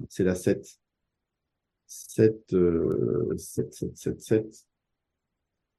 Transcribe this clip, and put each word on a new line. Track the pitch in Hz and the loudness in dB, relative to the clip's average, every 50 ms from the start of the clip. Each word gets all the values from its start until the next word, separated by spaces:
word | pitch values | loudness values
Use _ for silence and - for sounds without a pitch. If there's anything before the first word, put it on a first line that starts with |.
| 127 - | -10 -10
C'est | - - 98 | -2 0 0
la | 92 92 | 2 0
sept. | 90 - - 98 - - - - _ _ _ _ _ _ _ _ _ _ _ _ _ _ _ _ _ _ _ _ _ _ | 2 0 0 0 0 -4 -14 -20 _ _ _ _ _ _ _ _ _ _ _ _ _ _ _ _ _ _ _ _ _ _
Sept, | _ - - - - - - 110 110 110 - - _ 92 | _ -20 -20 -18 -8 2 4 4 4 4 0 -6 _ 2
euh, | 92 87 87 85 82 78 80 - - - - - - - - - | 4 4 4 4 2 0 0 0 0 0 0 0 -2 -2 -2 -4
sept, | 85 - - - - - - - | -6 -8 -8 -6 -6 -6 -6 -8
sept, | - - - - | -8 -8 -8 -8
sept, | - - - - - | -8 -8 -8 -8 -8
sept. | - - 113 - - - - - _ _ _ _ _ _ _ _ _ _ _ _ _ _ _ _ _ _ _ _ _ _ _ | -2 0 0 0 0 -2 -12 -20 _ _ _ _ _ _ _ _ _ _ _ _ _ _ _ _ _ _ _ _ _ _ _